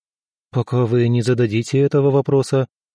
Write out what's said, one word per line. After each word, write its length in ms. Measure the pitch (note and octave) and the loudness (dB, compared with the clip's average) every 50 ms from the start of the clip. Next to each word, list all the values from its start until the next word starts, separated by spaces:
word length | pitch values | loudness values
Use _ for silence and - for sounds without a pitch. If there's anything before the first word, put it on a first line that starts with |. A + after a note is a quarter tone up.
| _ _ _ _ _ _ _ _ _ _ | _ _ _ _ _ _ _ _ _ _
"Пока 340 | - B2+ A#2 - B2 B2 B2 | -6 -6 -4 -2 -2 -2 0
вы 240 | G#2+ A#2+ B2 A#2+ A#2+ | 0 0 0 2 2
не 140 | A#2+ A#2+ A2 | 0 0 0
зададите 560 | B2 B2+ A#2 B2 A2 G2+ A2+ A#2 - - C3+ | 0 0 0 0 0 0 -4 -4 -2 0 0
этого 320 | C#3 C#3 - C#3+ C#3 C#3 | 0 2 0 0 0 2
вопроса, 560 | C3+ C#3 C#3 - C#3 C3+ B2 - C3+ C3+ C3 - _ _ _ _ _ | 2 0 0 2 0 0 0 0 -2 -2 -2 -4 _ _ _ _ _